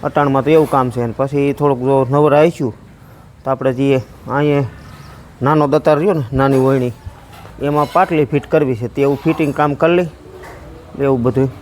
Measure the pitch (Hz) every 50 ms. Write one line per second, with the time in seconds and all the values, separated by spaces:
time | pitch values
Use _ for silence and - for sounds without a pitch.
0 | - 143 - 151 143 143 135 135 123 143 156 160 151 - - 139 127 127 113 123
1 | 120 117 107 - 135 139 143 143 143 143 139 - 147 143 139 123 127 131 139 135
2 | 131 120 135 143 151 151 139 147 156 170 165 - 156 117 101 - - - - -
3 | - - - - - - - - - 131 135 131 131 135 123 123 139 139 139 131
4 | 110 - - - - 123 120 139 147 147 143 143 135 110 - - - - - -
5 | - - - - - - - - 123 135 151 156 147 139 143 156 - 170 151 143
6 | 160 208 190 160 135 110 135 131 135 135 135 131 131 135 135 135 127 123 113 -
7 | - - - - - - - - - - - - - 143 147 151 147 139 - 175
8 | 185 185 175 151 147 127 151 143 - - - 160 151 131 127 107 123 113 - -
9 | 139 139 143 127 - 160 160 - 160 143 131 - 151 147 143 127 160 165 175 175
10 | 180 160 - - - - - - - - - - - - - - - - - -
11 | 139 139 135 123 117 127 110 131 135 135 113 -